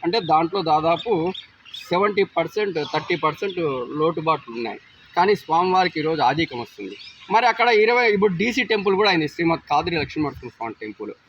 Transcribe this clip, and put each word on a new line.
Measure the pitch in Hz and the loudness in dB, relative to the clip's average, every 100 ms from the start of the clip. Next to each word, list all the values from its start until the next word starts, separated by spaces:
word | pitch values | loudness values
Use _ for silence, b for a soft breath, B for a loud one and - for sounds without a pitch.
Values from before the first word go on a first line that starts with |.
అంటే | 165 220 | -2 -2
దాంట్లో | 165 156 165 196 | 2 2 2 -2
దాదాపు | 165 156 160 170 233 190 165 190 - _ - - - | 0 2 2 0 0 -2 -2 -6 -14 _ -20 -20 -4
సెవెంటీ | 180 202 202 | 0 2 2
పర్సెంట్, | 196 - 160 - 208 160 | 0 -2 -4 -2 -2 -2
థర్టీ | 147 156 - 175 | -4 -4 -4 -2
పర్సెంట్ | 156 151 202 180 160 131 120 | -2 -2 -6 -2 -4 -4 -6
లోటుబాట్లు | 147 160 170 160 156 131 | 0 0 0 -2 -2 -4
ఉన్నాయి. | 117 113 104 - _ - - | -8 -8 -8 -16 _ -8 0
కానీ | 185 | 2
స్వామివారికి | 202 - 160 180 185 180 160 | 2 2 0 2 2 2 0
ఈరోజు | 151 160 | -2 2
ఆధిక్యం | 127 143 160 123 | 2 2 -2 -4
వస్తుంది. | 117 - 98 - - - - | -10 -12 -14 -14 -20 -20 0
మరి | 214 240 | 2 2
అక్కడ | 226 233 | 2 4
ఇరవై, | 220 220 240 240 | 4 4 4 2
ఇప్పుడు | 208 208 | 4 2
డీసీ | 170 220 247 | 2 -2 -2
టెంపుల్ | 254 220 202 | 0 0 0
కూడా | 190 208 | 2 2
అయింది, | 175 151 | 2 -2
శ్రీమద్ | - 170 165 - | -2 0 0 0
కాదిరి | 147 170 170 | 0 0 -4
లక్ష్మీనరసింహ | 135 - 151 135 123 _ | -4 -4 -4 -6 -18 _
స్వామి | 113 107 | -12 -10
టెంపుల్. | 107 104 107 101 | -14 -12 -12 -12